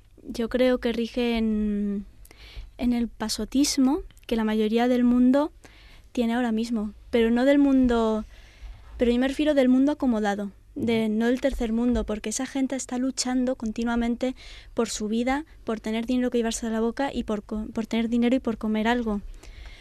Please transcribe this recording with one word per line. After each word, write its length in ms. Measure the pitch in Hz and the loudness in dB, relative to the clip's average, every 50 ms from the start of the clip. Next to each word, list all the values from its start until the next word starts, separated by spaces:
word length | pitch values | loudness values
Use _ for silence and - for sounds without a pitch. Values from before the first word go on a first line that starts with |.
| - - - - | -20 -20 -20 -20
yo 280 | - - 220 - 233 220 | -16 -12 -8 -6 -6 -2
creo 300 | - 240 254 254 254 247 | 0 2 2 2 2 2
que 120 | - 240 | 0 -2
rige 460 | 226 226 233 220 - 254 240 240 233 226 | -2 -2 -4 -4 -4 -2 -2 0 0 0
en, 680 | 220 220 214 214 214 208 208 202 208 202 202 202 196 - - - - - - - - - - - - - - - | 0 0 0 0 0 -2 -2 -2 -2 -2 -4 -4 -6 -10 -16 -20 -20 -20 -20 -20 -20 -18 -16 -16 -16 -16 -10 -4
en 140 | 262 247 | -2 0
el 160 | 240 240 233 220 | 0 0 -2 -4
pasotismo 920 | - - 233 220 - - 214 - - 262 285 - - - 262 254 285 381 403 - - - - | -6 -6 -6 -6 -4 -6 -6 -2 0 0 2 2 2 2 2 2 2 0 -4 -8 -16 -16 -8
que 100 | - 240 | -4 -2
la 80 | 226 220 | 0 0
mayoría 460 | 214 214 220 220 214 220 226 240 247 | 0 2 2 2 2 2 2 2 2
del 160 | 254 247 247 | 2 4 4
mundo 480 | 240 240 247 247 254 254 277 294 349 - - - - - - - - - - - - | 4 4 6 6 6 6 4 2 0 -4 -10 -20 -20 -20 -20 -20 -20 -20 -20 -20 -10
tiene 220 | - - 240 226 233 | -4 -2 -2 0 0
ahora 180 | 240 254 240 | 0 0 0
mismo, 400 | 220 220 233 233 240 220 208 214 208 - - - | 0 -2 -2 -2 -2 -4 -4 -4 -8 -12 -12 -2
pero 220 | - 233 226 226 | 2 2 4 4
no 140 | 233 240 254 | 4 4 6
del 120 | 277 285 285 | 6 6 6
mundo, 680 | 285 277 269 262 254 247 240 233 226 220 220 214 214 - - - - - - - - - - - - - - - | 6 6 6 6 4 4 4 4 2 2 0 -2 -4 -8 -14 -20 -20 -20 -20 -18 -16 -16 -16 -16 -18 -12 -4 0
pero 140 | 247 233 | 2 2
yo 60 | 240 240 | 4 2
me 100 | 254 269 | 2 0
refiero 240 | 269 - 302 302 302 | 0 0 2 2 4
del 160 | 277 262 254 | 4 6 6
mundo 240 | 254 262 269 285 302 | 6 6 4 4 2
acomodado, 580 | 294 285 262 233 214 214 208 202 202 202 202 - - - - - | 2 0 0 0 2 0 -2 -2 -2 -4 -8 -10 -14 -20 -16 -10
de, 320 | - 220 226 233 226 220 220 | -6 -2 0 0 2 2 0
no 200 | 214 214 233 233 | 0 2 2 2
del 120 | 254 247 | 2 2
tercer 320 | - 269 247 - 247 226 | 0 -2 -2 0 -2 -2
mundo, 340 | 220 226 240 247 240 220 214 | 0 0 0 2 0 0 0
porque 240 | - 214 214 - 220 | -2 -6 -6 -6 -6
esa 160 | 220 - 262 | -6 -6 -6
gente 300 | 254 - 277 269 254 277 | -4 -2 -2 -2 -2 -2
está 220 | 262 - - 254 247 | -6 -8 -6 -6 -4
luchando 580 | 254 269 254 - - 254 254 254 254 247 262 | -2 -4 -2 -4 -4 -2 0 0 0 0 -2
continuamente 800 | - - 220 214 - 233 240 233 240 233 233 240 226 - 254 262 - - - - - - - - | -4 -4 -6 -4 -4 -4 -2 -2 -2 0 -2 -2 -2 -4 -6 -6 -6 -14 -20 -20 -20 -20 -12 -4
por 160 | - 233 214 | -4 -2 -2
su 180 | - - 214 208 | -2 -6 -4 -2
vida, 380 | 220 226 240 254 262 285 320 - - - - | -2 -2 0 0 -2 -2 -4 -8 -14 -16 -8
por 160 | - 226 220 | -8 -6 -6
tener 260 | - 220 220 226 233 | -4 -4 -4 -4 -2
dinero 240 | 226 254 254 247 254 | -2 -2 0 0 0
que 100 | 247 240 | 0 0
llevarse 280 | 226 226 226 - - 226 | -2 -2 -4 -4 -4 -4
a 20 | |
la 100 | 220 220 | -2 0
boca 300 | 220 233 226 - 277 277 277 | -2 -2 -2 -2 -4 -4 -4
y 100 | 247 233 | -6 -6
por 200 | - 220 202 - | -4 -6 -6 -6
co-, 240 | - 220 214 214 233 226 | -8 -8 -8 -8 -6 -6
por 120 | 233 220 | -6 -6
tener 240 | - - 226 226 226 | -4 -2 -2 -2 0
dinero 260 | 233 240 233 240 254 | 0 2 2 2 2
y 40 | 262 | 0
por 180 | - 240 226 - | 0 -2 -6 -4
comer 320 | - 220 214 214 214 226 | -4 -2 -2 0 0 0
algo. 320 | 240 247 233 220 208 202 - - - - - - - - - - - - | 0 0 0 -2 -4 -4 -6 -10 -16 -16 -18 -18 -18 -18 -18 -18 -18 -20